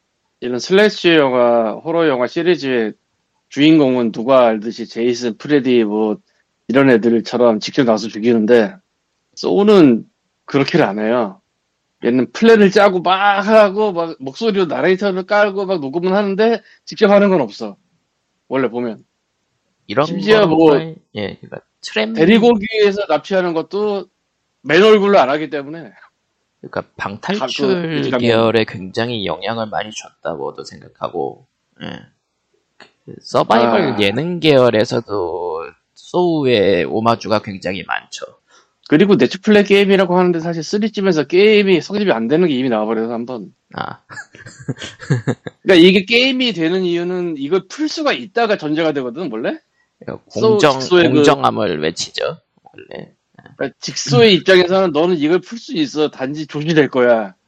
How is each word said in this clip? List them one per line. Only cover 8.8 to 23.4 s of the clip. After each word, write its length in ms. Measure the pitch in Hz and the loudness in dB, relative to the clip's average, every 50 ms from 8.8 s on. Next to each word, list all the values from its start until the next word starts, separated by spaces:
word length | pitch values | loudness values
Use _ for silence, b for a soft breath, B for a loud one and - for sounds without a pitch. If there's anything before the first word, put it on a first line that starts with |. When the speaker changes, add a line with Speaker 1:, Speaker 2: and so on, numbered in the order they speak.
| _ _ _ _ _ _ _ _ _ _ _ | _ _ _ _ _ _ _ _ _ _ _
Speaker 1:
소우는 680 | - - - 180 190 208 208 214 190 156 135 117 107 - - _ _ _ _ _ _ _ | -8 -4 -2 0 2 4 4 6 6 6 6 4 2 -2 -8 _ _ _ _ _ _ _
그렇게를 400 | - - 139 135 - - 160 135 | -4 -2 -2 -2 0 0 0 0
안 140 | 104 101 107 | 0 -2 -4
해요. 420 | 107 110 120 123 113 98 95 - _ _ _ _ _ _ _ _ _ _ _ _ - | -4 -2 -2 -2 -2 -4 -8 -12 _ _ _ _ _ _ _ _ _ _ _ _ -4
얘는 280 | 120 123 131 120 120 | -2 0 0 -2 -4
플랜을 380 | - - 220 226 226 214 208 185 | -2 2 4 6 6 6 6 4
짜고 300 | 196 214 202 202 185 180 | 4 4 2 2 2 0
막 380 | 160 175 185 190 202 208 202 196 190 | 0 0 0 2 2 0 0 0 0
하고 460 | 208 220 220 214 196 185 208 214 208 | 4 4 4 4 4 2 -2 -2 -2
막 240 | 180 170 170 165 156 - | -2 -4 -6 -6 -8 -10
목소리로 460 | 131 135 131 - 226 226 196 196 185 | -12 -12 -10 -4 -4 -2 0 0 -2
나레이터를 580 | 151 131 127 139 175 190 185 202 202 185 185 185 | -2 -2 0 0 0 0 0 -2 -4 -4 -4 -4
깔고 400 | - 214 208 208 208 190 196 202 | -2 0 2 2 0 -2 -4 -4
막 140 | 185 196 165 | -4 -4 -4
녹음은 340 | 139 135 135 175 170 185 190 | -6 -6 -6 -4 -2 0 0
하는데 480 | 208 208 196 196 190 220 226 233 - b b b b b | 0 -2 -2 -2 0 0 0 0 -2 b b b b b
직접 260 | - - - 220 196 | -18 -4 0 2 4
하는 180 | 202 202 202 202 | 4 4 4 4
건 100 | 190 165 | 2 0
없어. 360 | 131 104 - - 117 104 98 - _ _ _ _ _ _ _ _ _ _ _ _ _ - | 0 -4 -6 -10 -12 -12 -12 -16 _ _ _ _ _ _ _ _ _ _ _ _ _ -6
원래 200 | 123 135 135 113 | -4 -2 -2 -2
보면. 360 | 113 120 123 117 104 98 _ _ _ _ _ _ _ _ _ _ _ _ _ _ _ _ _ | -4 -6 -6 -8 -8 -12 _ _ _ _ _ _ _ _ _ _ _ _ _ _ _ _ _
Speaker 2:
이런 200 | - 101 127 147 | -6 -4 -2 -2
Speaker 1:
심지어 340 | 160 175 190 190 208 214 214 | -2 -4 -4 -2 0 2 2
Speaker 2:
거는 60 | 208 170 156 | 2 2 2
Speaker 1:
뭐 140 | 160 165 156 | 4 4 4
Speaker 2:
거의, 260 | 143 135 160 165 160 - _ _ - | 4 2 0 -6 -12 -18 _ _ -10
예, 200 | 107 101 95 - | -8 -8 -8 -10
그러니까 240 | - - - - - - _ _ _ | -14 -18 -18 -18 -18 -18 _ _ _
트램- 320 | - - - 214 220 220 226 | -20 -10 -6 -6 -6 -4 -2
Speaker 1:
돼지고기에서 880 | 220 160 180 226 226 220 240 240 208 196 - 220 214 208 202 196 202 196 175 | 2 4 4 6 6 6 4 4 2 -2 -4 0 2 2 2 2 -2 -2 -2
납치하는 440 | 156 147 - - 196 185 | -2 -2 -2 -2 -2 -2